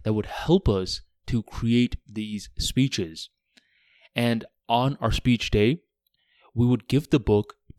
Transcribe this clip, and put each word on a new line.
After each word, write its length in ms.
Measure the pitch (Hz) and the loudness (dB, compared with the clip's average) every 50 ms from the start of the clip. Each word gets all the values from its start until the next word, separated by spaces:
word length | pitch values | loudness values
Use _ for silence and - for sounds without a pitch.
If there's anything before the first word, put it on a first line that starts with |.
| - | -4
that 100 | 110 107 | -4 -2
would 140 | 107 101 | -2 -4
help 420 | - - - - - 175 196 - - | -6 -8 -6 0 2 2 2 2 2
us 320 | 101 95 92 - - - - _ _ _ - | 0 0 -2 -6 -8 -12 -14 _ _ _ -8
to 160 | - 123 113 - | -4 -4 -4 -4
create 540 | - - - 117 113 120 120 123 - - - _ - | -6 -8 -4 -2 0 2 2 2 0 -2 -8 _ -12
these 400 | 104 110 107 107 107 101 - - - | -10 -10 -10 -8 -8 -10 -12 -12 -8
speeches. 720 | - - - - 127 135 131 - - 90 80 80 - - - _ _ _ _ _ _ _ _ _ _ _ _ _ _ _ _ - | -6 -6 -2 0 0 0 0 0 -4 -6 -8 -8 -16 -16 -18 _ _ _ _ _ _ _ _ _ _ _ _ _ _ _ _ -4
And 300 | 120 120 117 117 113 - - _ _ _ - | -2 0 0 0 -2 -4 -10 _ _ _ -2
on 280 | 117 120 127 135 143 - | 0 2 2 0 -2 0
our 100 | - 113 | -2 -2
speech 400 | - - - 127 120 110 - - | 0 0 2 2 2 2 0 0
day, 280 | - 104 104 120 160 - _ _ _ _ _ _ _ _ _ _ _ _ _ _ - | 2 4 4 4 2 0 _ _ _ _ _ _ _ _ _ _ _ _ _ _ 0
we 100 | 113 120 | 2 2
would 220 | 123 123 110 - | 4 2 2 0
give 220 | - 127 143 - - | 0 0 0 0 2
the 100 | 160 131 | 0 2
book 360 | 107 110 104 101 107 - - _ _ - - | 4 4 2 2 2 -2 -10 _ _ -6 0